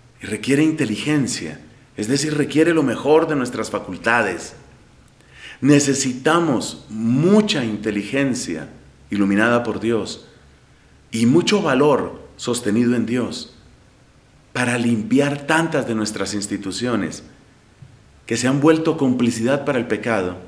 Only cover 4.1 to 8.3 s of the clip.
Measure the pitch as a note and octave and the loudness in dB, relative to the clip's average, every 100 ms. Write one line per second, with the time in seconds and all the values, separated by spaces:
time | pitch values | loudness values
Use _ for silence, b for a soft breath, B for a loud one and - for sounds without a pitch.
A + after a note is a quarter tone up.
4.1 | A#2+ G#2 E2+ - - - - - - - | 2 0 -2 -10 -18 -20 -20 -20 -20 -20
5.1 | _ B B B B C3 D3 C#3 C3 C3+ | _ B B B B 4 4 4 0 -2
6.1 | B2 D3 E3 E3+ A2+ - - - A2 A2+ | -2 0 2 2 0 -2 -10 -12 -4 0
7.1 | C3 E3+ G#3 G#3 D3+ A#2 G#2 G#2+ G2+ G2 | 2 4 4 4 0 -4 -4 -4 -4 -2
8.1 | C3+ C#3 | -2 0